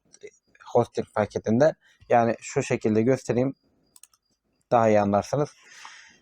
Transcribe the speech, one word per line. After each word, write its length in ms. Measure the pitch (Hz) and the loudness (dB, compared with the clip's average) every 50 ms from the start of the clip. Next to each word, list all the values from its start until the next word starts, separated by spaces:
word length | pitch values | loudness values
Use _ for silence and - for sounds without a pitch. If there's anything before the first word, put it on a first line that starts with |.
| _ _ - _ - - - _ _ _ _ _ - - - | _ _ -20 _ -20 -20 -20 _ _ _ _ _ -10 -2 0
Hosting 340 | 123 117 - - 117 104 - - | 0 0 0 -4 -8 -8 -6 -4
paketinde. 580 | 107 104 - - 104 - 117 110 123 147 160 - - _ _ _ _ _ - | -4 -4 -4 -4 -6 -4 -2 0 2 2 2 0 -4 _ _ _ _ _ 0
Yani 260 | 123 117 117 117 110 - | 2 2 2 0 -2 -6
şu 220 | - - - 139 127 | -10 -8 -6 -6 -4
şekilde 380 | - 127 113 - 113 107 110 | -4 -4 -2 -2 0 0 2
göstereyim. 520 | 113 127 131 127 - - 117 120 131 135 - _ _ _ _ _ _ _ _ _ - _ _ _ _ _ _ _ _ _ _ _ _ _ | 2 2 0 0 -2 -4 -2 -2 -2 -4 -6 _ _ _ _ _ _ _ _ _ -20 _ _ _ _ _ _ _ _ _ _ _ _ _
Daha 180 | 123 117 113 110 | 0 2 4 4
iyi 120 | 107 104 | 4 2
anlarsınız. 480 | 101 101 101 101 - - 135 143 151 - _ _ _ - - - - - - - - - _ _ | 2 2 0 -2 -2 -2 -4 -4 -4 -6 _ _ _ -20 -20 -20 -20 -20 -20 -20 -20 -20 _ _